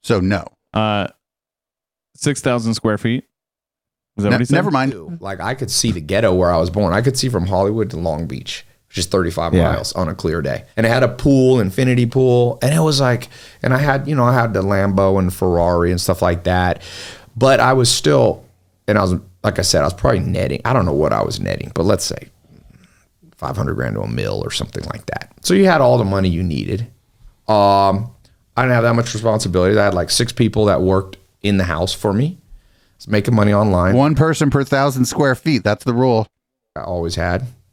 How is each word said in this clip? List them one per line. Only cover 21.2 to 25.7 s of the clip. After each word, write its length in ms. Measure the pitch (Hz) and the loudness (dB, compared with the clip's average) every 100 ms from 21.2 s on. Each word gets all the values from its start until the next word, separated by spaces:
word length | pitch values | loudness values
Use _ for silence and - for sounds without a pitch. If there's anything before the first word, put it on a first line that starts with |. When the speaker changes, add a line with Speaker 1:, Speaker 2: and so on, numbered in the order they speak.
Speaker 3:
was 160 | 50 50 | -2 -4
netting, 300 | 50 50 - | -6 -6 -6
but 100 | - | -2
let's 200 | 87 101 | 0 0
say 240 | - - - _ _ - - - _ _ _ _ _ _ | -2 -8 -14 _ _ -20 -20 -20 _ _ _ _ _ _
five 200 | 67 69 | -8 -4
hundred 180 | 69 | -4
grand 200 | 90 62 | -2 -4
to 80 | 52 | -4
a 60 | 50 | -6
mil 340 | 57 50 50 | -4 -4 -4
or 60 | 50 | -6
something 340 | - - - - | -8 -8 -8 -10
like 140 | - - | -10 -10
that. 260 | - - - | -10 -12 -12
So 120 | - | 0
you 100 | 190 | 4
had 160 | 190 | 4